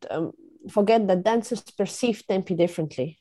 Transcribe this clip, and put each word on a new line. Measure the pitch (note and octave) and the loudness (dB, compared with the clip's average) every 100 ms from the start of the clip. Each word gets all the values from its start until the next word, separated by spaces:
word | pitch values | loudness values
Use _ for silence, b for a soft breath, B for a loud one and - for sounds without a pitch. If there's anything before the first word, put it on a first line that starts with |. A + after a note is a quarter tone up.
| - | -10
um, | C#3+ E3 - - - - | -6 -6 -10 -20 -8 -2
forget | G#3+ G3+ A3+ G3+ | 0 4 4 4
that | F#3 | 2
dancers | G3 A3+ A3 A#3 | 2 0 -2 -8
perceive | - - G3+ - B3 A3 - | -8 -4 -4 -2 -2 -2 -2
tempi | G3 F#3 E3+ | -4 -2 0
differently, | F3 F3 D#3 - B2+ D#3+ | 0 0 -6 -4 -8 -8